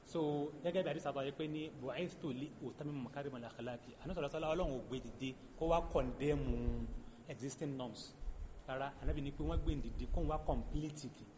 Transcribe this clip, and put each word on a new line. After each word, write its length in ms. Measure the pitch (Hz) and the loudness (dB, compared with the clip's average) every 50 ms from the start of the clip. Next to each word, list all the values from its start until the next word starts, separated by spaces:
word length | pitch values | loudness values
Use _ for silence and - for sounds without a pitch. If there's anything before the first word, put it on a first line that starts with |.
| - | -12
So, 160 | - - 170 156 147 147 147 143 151 147 147 | -2 0 2 4 4 4 4 2 0 -2 -2
gẹ́gẹ́ 220 | 160 175 175 190 185 | -2 2 2 4 2
bí 60 | 151 | 2
àdìsá 200 | 147 160 - 147 | 0 0 0 0
bá 80 | 135 139 135 | 0 2 0
yẹ 80 | 139 | 0
pé 120 | 143 - 156 | 0 -2 -2
ní 160 | 151 151 156 156 156 | 0 0 -2 -4 -4
bu'ithtu 580 | 151 135 123 131 120 143 180 170 - - - 147 | -6 -6 -4 -4 -2 -2 -2 -2 -4 -4 -4 -2
li 160 | 123 127 139 160 - - | -2 -2 -4 -6 -6 -8
utammima 400 | 143 123 - - 151 147 147 139 | -8 -8 -6 -4 -4 -4 -2 -2
makarimal 420 | 123 - - 143 143 139 127 120 120 | -4 -4 -4 -4 -4 -4 -4 -6 -8
akhlaqi. 460 | 113 - - 117 123 123 117 - - | -8 -8 -6 -4 -4 -6 -6 -10 -14
Ànábì 220 | - - - 156 185 | -14 -10 -6 -4 -2
sallallahu 220 | 175 147 139 - | 0 0 0 0
alaihi 0 | |
wasallam 160 | 156 160 156 | 0 2 2
Ọlọ́run 180 | 160 180 185 156 | 2 2 2 2
ò 100 | 135 123 104 | 0 -2 -2
gbé 120 | 113 131 127 | -2 -4 -4
dìde 280 | 120 117 110 - 131 131 127 - - - - | -4 -6 -6 -4 -4 -4 -4 -6 -14 -16 -4
kó 100 | - 160 | 0 4
wá 120 | 165 170 170 | 6 6 6
condemn 1040 | 160 - - 156 160 156 - - 143 147 147 139 131 127 120 120 120 120 117 117 117 110 - - - - - - - | 6 4 4 4 4 4 0 2 4 4 4 4 4 4 4 4 4 4 4 2 0 0 -2 -4 -6 -8 -14 -14 -10
existing 480 | - 147 - 120 139 - - 165 147 135 | -10 -8 -4 -4 -6 -4 -2 -2 -2 0
norms. 380 | 131 127 117 107 - - - - - - - - - - - - - - | -2 -2 -4 -4 -8 -10 -12 -8 -4 -2 -2 -2 -2 -6 -6 -8 -10 -6
Rárá, 240 | - 131 131 135 139 - - | -4 -2 0 0 -2 -4 0
Ànábì 220 | 139 135 147 147 | 2 2 2 2
ní 80 | 139 139 | 0 -2
pé 100 | 139 - 120 | -2 0 0
wọ́n 140 | 165 165 160 | 2 2 4
gbé 140 | - 160 156 | 4 4 2
dìde 300 | 139 117 117 120 - - - | 2 0 -2 -2 -2 0 2
kó 80 | - 175 | 4 4
wá 180 | 160 151 151 147 | 4 4 4 4
complete 680 | - - 143 120 - - - 151 156 151 147 - - 120 | 4 4 2 2 2 0 0 0 0 0 -4 -4 -8 -8
kì. 160 | - - 110 101 - | -8 -10 -16 -16 -16